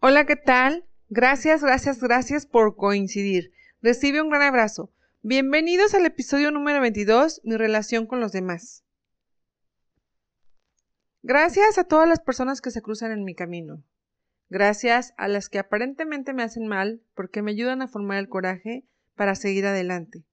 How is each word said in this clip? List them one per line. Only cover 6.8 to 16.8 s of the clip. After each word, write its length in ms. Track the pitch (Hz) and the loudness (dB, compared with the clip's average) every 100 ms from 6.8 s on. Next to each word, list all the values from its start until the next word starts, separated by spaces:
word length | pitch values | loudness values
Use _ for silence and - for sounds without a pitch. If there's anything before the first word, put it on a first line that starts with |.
veintidós, 600 | 254 208 202 226 311 - | 0 -2 2 4 4 -2
Mi 140 | - 220 | -6 -2
relación 500 | 220 214 214 233 226 | 0 0 -2 -4 -2
con 140 | 247 | -4
los 100 | 226 | -4
demás. 540 | 190 185 175 - - _ _ _ _ _ _ _ _ _ _ _ _ _ _ _ _ _ _ _ _ _ _ _ _ | -4 -6 -8 -10 -20 _ _ _ _ _ _ _ _ _ _ _ _ _ _ _ _ _ _ _ _ _ _ _ _
Gracias 520 | 233 269 330 381 427 415 | 0 2 2 4 4 4
a 60 | |
todas 260 | 349 311 320 | 2 4 4
las 120 | 330 | 2
personas 400 | 330 254 254 269 | -2 -4 -4 -4
que 100 | 254 | -8
se 120 | 233 | -10
cruzan 280 | 214 214 226 | -10 -8 -8
en 140 | 220 | -8
mi 100 | 190 | -8
camino. 480 | 170 175 175 160 151 _ _ _ _ _ _ _ | -10 -10 -10 -12 -16 _ _ _ _ _ _ _
Gracias 640 | 190 202 208 240 233 247 - | 0 0 2 0 0 -2 -8
a 100 | 196 | -4
las 220 | 202 196 | -4 -4
que 100 | 202 | -8
aparentemente 760 | 190 214 254 277 320 294 262 | -4 -4 -4 -6 -8 -6 -6
me 100 | 262 | -6
hacen 240 | 233 233 220 | -6 -6 -6
mal 340 | 196 | -2